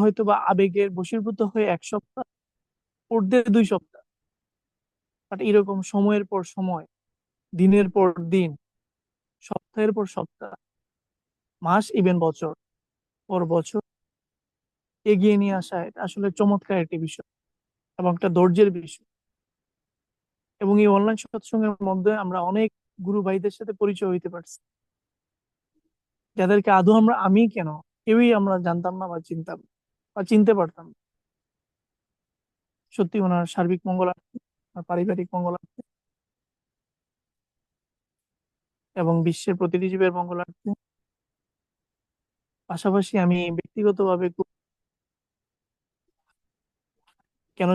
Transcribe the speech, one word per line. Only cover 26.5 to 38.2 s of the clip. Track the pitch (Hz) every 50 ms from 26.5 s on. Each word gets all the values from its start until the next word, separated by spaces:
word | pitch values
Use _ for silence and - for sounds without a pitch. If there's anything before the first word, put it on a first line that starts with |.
| 208 202 190 208 196 185
আদৌ | 180 185 214 226
আমরা, | 214 220 240 226 190
আমি | 190 190 214 233 220 -
কেন, | 220 170 156 151 156 - _ _ _ -
কেউই | - 220 233 240 240 233 208
আমরা | 196 196 190 185 175
জানতাম | 180 170 175 170 180 185 185
না | 190 180 170
বা | 165 165 -
চিনতাম | 175 165 160 175 165 - _ _ _ _ _ _ _ _ _ _ -
বা | 208 190 -
চিনতে | 220 214 214 202 220 196
পারতাম | 175 165 - - 165 - -
না। | _ _ _ _ _ _ _ _ _ _ _ _ _ _ _ _ _ _ _ _ _ _ _ _ _ _ _ _ _ _ _ _ _ _ _ _ _ _ _ _
সত্যি | - 196 170 - 214 196
ওনার | 180 175 175 170 165 -
সার্বিক | - 180 170 185 180 - 190
মঙ্গলার্থে, | 185 185 185 185 180 _ _ _ - 240 _ _ _ _ _ _
ওনার | - 180 170 -
পারিবারিক | 180 175 180 208 185 180 180 180 -
মঙ্গলার্থে | 180 180 175 175 180 _ _ _ - - _ _ _ _ _ _ _ _ _ _ _ _ _ _ _ _ _ _ _ _ _ _ _ _ _ _ _ _ _ _ _ _ _ _ _ _ _ _ _ _ _ _ _ _ _ _ _